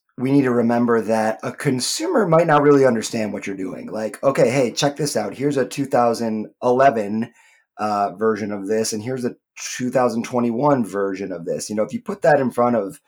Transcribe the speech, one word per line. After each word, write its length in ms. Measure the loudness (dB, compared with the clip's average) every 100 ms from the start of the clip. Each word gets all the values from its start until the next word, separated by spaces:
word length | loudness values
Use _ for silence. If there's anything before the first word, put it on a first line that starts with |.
| _ -6
we 160 | 2
need 120 | 2
to 60 | 4
remember 520 | 2 2 2 4 2
that 380 | 2 0 0 -2
a 100 | -8
consumer 760 | -4 -2 -2 -4 -4 -2 0 4
might 200 | 4 4
not 160 | 4
really 240 | 6 6 6
understand 480 | 2 -2 -4 -4
what 120 | -6 -8
you're 80 |
doing. 340 | -8 -8 -10 -10
Like, 340 | -8 -8 -2
"Okay, 260 | 0 2 2
hey, 220 | 4 0
check 240 | 0 -2 -2
this 180 | -4
out. 200 | -2 -4
Here's 240 | -4 -2 0
a 80 | -2
two 180 | -4
thousand 600 | -2 2 2 0 -2 -4 -6 -4
eleven, 720 | 0 4 4 4 -2 -4 -4 -10 _ _ _ -8
uh, 360 | -4 0 -2 0
version 340 | 0 0 -2
of 160 | -6 -2
this, 280 | -2 0
and 80 | -4
here's 220 | -6 -6
a 100 | -6 -8 _ -16 -12 -6
two 140 | -2
thousand 340 | 0 2 0
twenty-one 600 | -2 -2 -2 0 2 2
version 480 | 0 -2 -2 -4 -8
of 120 | -8
this." 240 | -6 -6 -4
You 60 |
know, 80 | -4
if 100 | -4
you 80 | -4
put 220 | -10 -2
that 160 | 2 2
in 140 | 2
front 240 | 0 0 2
of, 240 | -2 -8